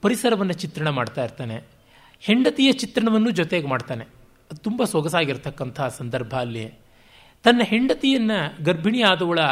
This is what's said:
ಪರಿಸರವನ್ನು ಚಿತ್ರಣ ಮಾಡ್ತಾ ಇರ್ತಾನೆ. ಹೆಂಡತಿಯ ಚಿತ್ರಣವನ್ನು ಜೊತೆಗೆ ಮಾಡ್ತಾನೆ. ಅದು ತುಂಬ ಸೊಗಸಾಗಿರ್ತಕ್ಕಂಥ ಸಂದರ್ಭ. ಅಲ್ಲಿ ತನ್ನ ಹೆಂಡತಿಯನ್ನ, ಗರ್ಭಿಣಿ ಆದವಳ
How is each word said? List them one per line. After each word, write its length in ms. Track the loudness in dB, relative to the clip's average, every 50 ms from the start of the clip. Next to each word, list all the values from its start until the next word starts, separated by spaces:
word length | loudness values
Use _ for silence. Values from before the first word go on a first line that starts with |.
| 0
ಪರಿಸರವನ್ನು 500 | 0 0 2 2 0 2 2 0 -2 -4
ಚಿತ್ರಣ 360 | -4 -8 -10 -8 -4 -4 -2
ಮಾಡ್ತಾ 360 | 0 -2 -2 -4 -4 -6 -6
ಇರ್ತಾನೆ. 400 | -6 -6 -8 -10 -8 -8 -10 -12 -16 _ _ _ _ _ -20 _ -20 _ _
ಹೆಂಡತಿಯ 520 | -2 0 2 4 4 2 2 4 4 4 4
ಚಿತ್ರಣವನ್ನು 580 | 2 -2 -4 -2 0 0 2 2 2 2 2
ಜೊತೆಗೆ 360 | 0 0 -2 0 -2 -4 -2
ಮಾಡ್ತಾನೆ. 380 | -2 -2 -4 -4 -4 -8 -10 -10 -14 _ -20 -20 _ _ _ _ _
ಅದು 60 | -18
ತುಂಬ 280 | -8 -6 -6 -2 -2 -2
ಸೊಗಸಾಗಿರ್ತಕ್ಕಂಥ 960 | 0 0 -2 -2 0 0 0 0 0 -2 -6 -6 -12 -10 -8 -10 -10 -6 -6
ಸಂದರ್ಭ. 540 | -6 -6 -6 -6 -10 -6 -6 -6 -6 -4 -6
ಅಲ್ಲಿ 340 | -6 -6 -4 -6 -8 -10 -10 -12 -18 _ _ _ _ _ _ _ -20 -20 _ _ _ _
ತನ್ನ 160 | 4 6 6 4
ಹೆಂಡತಿಯನ್ನ, 640 | 2 2 0 2 0 0 2 2 2 2 4 2 0 0 0 -2 -4 -6 -2 0
ಗರ್ಭಿಣಿ 400 | 0 0 2 2 0 2 4 4
ಆದವಳ 360 | 4 4 4 2 0 2 2 2 0